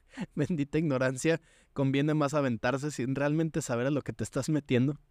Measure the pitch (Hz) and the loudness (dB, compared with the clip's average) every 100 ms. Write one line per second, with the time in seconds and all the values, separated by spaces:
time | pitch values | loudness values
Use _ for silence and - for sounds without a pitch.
0 | _ - 185 - 147 165 143 151 165 127 | _ -12 -8 -4 -2 -2 -2 0 0 0
1 | 131 131 156 165 _ - _ - 135 139 | 0 0 0 0 _ -20 _ -2 2 2
2 | 151 151 143 151 135 113 123 131 147 135 | 2 2 2 2 0 0 0 0 -4 -4
3 | 123 135 143 156 165 147 - 120 131 143 | -2 0 0 0 0 -2 -2 -2 0 -2
4 | - - 113 139 127 151 - 123 135 147 | -4 -8 -6 -4 -2 -2 2 2 2 -2
5 | _ | _